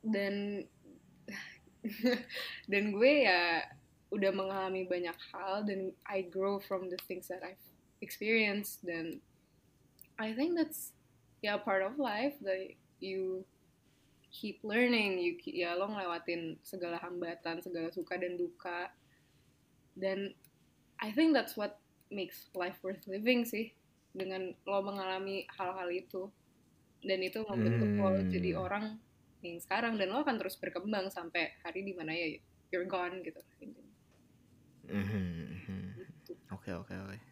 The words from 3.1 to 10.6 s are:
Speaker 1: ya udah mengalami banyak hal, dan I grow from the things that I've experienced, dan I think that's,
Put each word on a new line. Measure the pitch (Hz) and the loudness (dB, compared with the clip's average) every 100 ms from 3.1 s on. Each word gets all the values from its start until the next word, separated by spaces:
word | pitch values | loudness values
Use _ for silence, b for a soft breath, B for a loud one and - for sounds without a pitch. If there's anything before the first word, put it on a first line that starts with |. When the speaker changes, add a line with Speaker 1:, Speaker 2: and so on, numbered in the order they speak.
| 294 | 10
Speaker 1:
ya | 226 180 175 165 - - - _ _ | 8 6 6 2 0 -12 -20 _ _
udah | 208 196 | 2 2
mengalami | 190 190 196 190 185 | 2 0 0 0 -2
banyak | 180 180 175 170 - | 0 -2 -2 -6 -10
hal, | 190 190 196 | -8 -2 0
dan | 208 190 190 - | 0 -2 -4 -6
I | - 196 | -4 -2
grow | 180 190 196 202 | -2 0 0 0
from | - 190 185 | -2 -4 -2
the | 180 | -8
things | - 180 - | -6 -8 -6
that | 185 | -8
I've | 175 190 - - _ _ | -8 -14 -20 -20 _ _
experienced, | - - 208 226 214 202 202 - | -12 -4 2 4 4 2 -4 -8
dan | 180 165 165 160 _ _ _ _ _ _ _ _ - - | -6 -4 -4 -6 _ _ _ _ _ _ _ _ -20 -6
I | 220 | -4
think | 226 311 | 0 2
that's, | 339 | 2